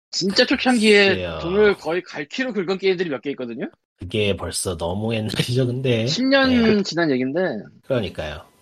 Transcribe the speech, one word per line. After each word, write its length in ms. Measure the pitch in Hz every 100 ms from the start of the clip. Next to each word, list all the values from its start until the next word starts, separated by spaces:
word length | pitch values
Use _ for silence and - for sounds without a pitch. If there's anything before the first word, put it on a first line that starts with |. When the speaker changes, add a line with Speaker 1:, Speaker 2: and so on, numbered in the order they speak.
| _
Speaker 1:
진짜 340 | - 180 196
초창기에 640 | 247 277 262 247 214 202 196
Speaker 2:
글쎄요. 280 | 185 175 160
Speaker 1:
돈을 340 | 165 196 208 190
거의 260 | 156 175
갈퀴로 500 | - 151 147 - 262
긁은 260 | 208 170 190
게임들이 300 | 190 180 175
몇 140 | 127
개 80 | 143
있거든요. 400 | 135 123 117 254 - _ -
Speaker 2:
그게 380 | 87 110 101 92
벌써 400 | - - 101 82
너무 380 | 85 95 110
옛날이죠, 520 | 113 107 - - 123 123
근데. 400 | 123 131 113 117
Speaker 1:
십 180 | 190
년 260 | 262 269 262 247 226 208
Speaker 2:
네. 60 |
Speaker 1:
지난 280 | 190 165 165
얘긴데. 300 | 127 131 156 185 110 - -
Speaker 2:
그러니까요. 580 | - 127 90 - 78 73 - _